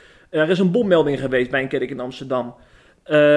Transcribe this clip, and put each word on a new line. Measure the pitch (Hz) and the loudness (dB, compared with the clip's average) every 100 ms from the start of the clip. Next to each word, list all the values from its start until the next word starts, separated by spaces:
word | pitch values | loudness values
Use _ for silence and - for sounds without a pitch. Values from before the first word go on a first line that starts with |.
| _ _ _ | _ _ _
Er | 156 156 | -2 0
is | 180 | 2
een | 190 | 0
bommelding | 214 208 170 147 135 | 0 2 2 2 -2
geweest | 135 127 123 | -2 -2 -2
bij | 139 | -4
een | 131 | -4
kerk | 143 127 | -4 -6
in | 135 | -8
Amsterdam. | 127 127 135 127 120 - _ _ _ _ | -10 -12 -8 -6 -6 -12 _ _ _ _
Eh, | - 151 147 | 0 4 6